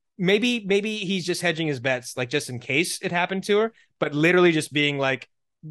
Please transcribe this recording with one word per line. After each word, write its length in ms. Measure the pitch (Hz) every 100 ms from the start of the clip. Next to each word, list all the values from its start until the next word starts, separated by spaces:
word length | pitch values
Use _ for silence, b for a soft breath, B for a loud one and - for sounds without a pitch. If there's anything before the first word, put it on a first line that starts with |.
| _ -
maybe, 460 | 180 208 247 240 196
maybe 320 | 202 220 214
he's 280 | 185 196 170
just 160 | 170
hedging 260 | 175 160 160
his 120 | 131
bets, 360 | 135 127 - -
like, 140 | 123
just 200 | 143 135
in 100 | 120
case 420 | - 139 180 -
it 100 | 185
happened 340 | 175 180 190 196
to 120 | 208
her," 140 | 226 - b -
but 140 | 151
literally 380 | 147 165 180 175
just 200 | 156 147
being 280 | 147 143 143
like, 280 | 135 131 - _ _ _ 156